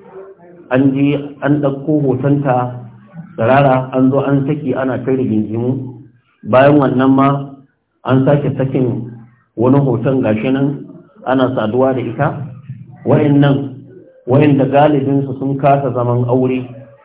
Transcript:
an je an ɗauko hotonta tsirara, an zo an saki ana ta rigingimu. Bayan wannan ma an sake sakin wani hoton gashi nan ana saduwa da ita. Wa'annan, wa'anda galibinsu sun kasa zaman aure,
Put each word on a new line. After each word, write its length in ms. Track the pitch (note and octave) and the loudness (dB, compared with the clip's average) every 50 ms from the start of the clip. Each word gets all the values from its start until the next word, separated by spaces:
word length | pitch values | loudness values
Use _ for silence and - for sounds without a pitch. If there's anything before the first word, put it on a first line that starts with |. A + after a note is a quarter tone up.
| - - - - - - - _ - - - - - - | -20 -20 -20 -20 -20 -20 -20 _ -20 -20 -20 -20 -6 -2
an 200 | B2+ C3 C#3 C3+ C3 | 0 2 2 2 2
je 440 | C#3 C#3 C#3+ D3 C#3+ - - - - | 2 2 0 0 -2 -4 -10 -8 -4
an 200 | C#3 C#3+ D3 D3 | 0 0 0 2
ɗauko 400 | C#3 C#3 C#3 C#3 - D#3 D3+ D3 | 0 -2 -2 -4 -2 -2 0 0
hotonta 800 | C#3 C3 B2 A#2+ C#3 C#3 C#3+ C#3+ C#3 C3+ B2 B2 B2 B2 - - - - - - - - - - - - - | 0 0 0 0 0 0 0 0 0 0 0 0 -2 -4 -8 -10 -14 -18 -20 -20 -20 -20 -20 -20 -20 -12 -6
tsirara, 520 | - A2+ B2 C3 C#3 C#3+ C3+ C3 C3 B2+ - C3 | -2 2 4 4 4 4 4 2 2 0 -2 0
an 160 | C3 C3 C3 | 2 2 2
zo 100 | C#3 C#3 C#3 | 2 2 2
an 220 | C#3 C#3 C#3 C3 | 2 0 0 0
saki 260 | D3+ D3+ - - C3 - | 0 -4 -4 -4 -4 -4
ana 240 | C3 C3 C3 A#2+ - A#2+ | -4 -4 -4 -4 -4 -2
ta 60 | C3+ C3 | -2 -2
rigingimu. 880 | C3 A#2 G#2 A2 G#2+ G#2 G#2 A2 A#2 A#2+ B2+ - - - - - - - - _ _ _ _ _ _ - G#2 | -2 0 0 -2 -2 -2 -2 -4 -4 -2 -2 -4 -4 -6 -10 -14 -18 -20 -20 _ _ _ _ _ _ -4 2
Bayan 300 | A2+ B2+ C#3 D3 D3 D3 | 4 6 6 6 6 4
wannan 320 | C3+ B2 B2 B2+ C3 C3+ C3+ | 4 2 2 2 2 2 4
ma 380 | C3+ C3+ C#3 C#3+ C#3+ C#3 - - - - _ _ _ _ _ _ _ - | 4 2 2 0 -2 -6 -10 -14 -20 -20 _ _ _ _ _ _ _ -4
an 200 | B2 C3 C3 C3 | 0 0 2 2
sake 300 | C3+ C#3+ C#3+ D3 B2 - | 2 2 0 0 -2 -4
sakin 540 | B2+ C3 C3 D3 C3+ B2+ A#2+ G#2 - - - - - - - _ _ _ _ _ | -4 -4 -2 -2 -2 -2 -2 -4 -6 -8 -12 -14 -18 -20 -20 _ _ _ _ _
wani 200 | G#2+ A#2 C3 C#3 C#3+ | 0 2 2 4 4
hoton 420 | C#3 B2+ A#2 A2 - D3 C3 C3 A2+ | 2 2 0 -2 -2 -2 0 0 0
gashi 260 | A2 G#2+ G#2+ B2+ C3 | 0 -2 -2 -2 -2
nan 360 | C3 C#3 C#3 D3 C3+ - - - - - - _ _ - - | 0 0 0 -2 -4 -6 -10 -16 -20 -20 -20 _ _ -10 -4
ana 260 | B2 C3 C3+ B2+ A#2 - | -2 0 0 0 0 0
saduwa 380 | B2 G#2+ G#2+ A#2 B2+ C3 C3 B2+ | -2 -4 -2 0 0 0 0 0
da 60 | B2 | -2
ita. 460 | A#2 A#2 A2+ - C#3+ E3+ F3 - - - - - - - - - - - - - - | -6 -6 -4 -2 -2 -4 -4 -6 -10 -12 -14 -16 -18 -18 -18 -18 -18 -20 -20 -6 -2
Wa'annan, 680 | A#2 C#3+ D3+ D3+ C#3+ C#3+ C#3+ C#3+ C#3+ B2 - - - - - - - - - - - _ _ _ | 0 2 2 2 2 4 4 4 2 2 0 -4 -8 -12 -16 -20 -20 -20 -20 -20 -20 _ _ _
wa'anda 380 | A#2+ B2+ C#3 D3+ D3+ C3+ C3 B2+ | 0 2 4 4 4 2 2 2
galibinsu 680 | B2+ C#3 C#3+ D3+ D3+ D3 C3 B2 C#3 C#3 C#3 C#3 C3+ B2 - | 2 2 4 4 4 2 0 0 0 0 -2 -2 -4 -6 -6
sun 180 | C3+ C3+ C#3 | -6 -4 -4
kasa 340 | C3+ D3+ C#3 C#3 C#3+ C#3 B2+ | 0 0 2 2 2 0 -2
zaman 320 | A2+ B2 A#2+ A#2+ A#2+ B2 B2 | -4 -2 -2 0 0 0 0
aure, 360 | A#2+ B2 C3 B2+ B2+ B2+ B2+ B2 - - - - - - - | 0 0 0 0 0 -2 -4 -6 -10 -14 -20 -20 -20 -20 -20